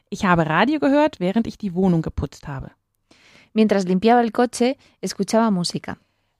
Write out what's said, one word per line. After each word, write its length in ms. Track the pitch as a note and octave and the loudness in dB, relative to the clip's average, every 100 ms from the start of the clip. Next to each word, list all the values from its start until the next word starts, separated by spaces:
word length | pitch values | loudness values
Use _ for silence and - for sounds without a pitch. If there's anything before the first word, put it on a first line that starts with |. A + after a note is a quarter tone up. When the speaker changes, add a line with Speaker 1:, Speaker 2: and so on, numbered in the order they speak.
| _ | _
Speaker 1:
Ich 160 | G3+ F#3+ | -4 2
habe 200 | E3+ D#3 | 2 2
Radio 340 | D#3+ A#3 D4+ | 2 0 0
gehört, 400 | C#4 C#4+ D4+ - | 2 2 0 -2
während 280 | F3+ A3+ A3+ | -2 -2 -4
ich 100 | - | -6
die 160 | G#3 | -6
Wohnung 300 | E3+ F#3+ E3 | 0 2 2
geputzt 440 | - - - - - | -2 -6 -10 -10 -14
habe. 240 | C3+ - - _ _ _ _ _ _ _ | -12 -14 -20 _ _ _ _ _ _ _
Speaker 2:
Mientras 320 | A3 G#3+ G3 F3+ | 0 2 2 2
limpiaba 360 | F#3 A3 A#3+ | 2 4 4
el 100 | A#3 | 2
coche, 460 | - B3 - B3 C#4+ _ _ | 0 -2 0 -2 -2 _ _
escuchaba 480 | F#3+ - F#3+ A3 A3+ | -10 -6 -2 0 2
música. 480 | F#3 E3+ - - - _ _ _ | 0 -2 -6 -10 -16 _ _ _